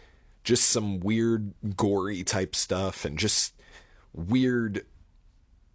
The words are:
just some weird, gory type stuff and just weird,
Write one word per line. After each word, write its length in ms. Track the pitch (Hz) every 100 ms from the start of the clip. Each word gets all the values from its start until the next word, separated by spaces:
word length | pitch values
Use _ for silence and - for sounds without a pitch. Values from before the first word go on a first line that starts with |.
| - _ _ _
just 260 | - 120 -
some 300 | 113 104 95
weird, 560 | 95 113 117 113 104 - 110 95
gory 480 | 104 98 95 98
type 320 | 90 101 95 -
stuff 480 | - 92 95 -
and 120 | - 78
just 380 | 107 - - - - - - - -
weird, 720 | 85 85 127 127 123 113 101 - - - _ - _ _ _ _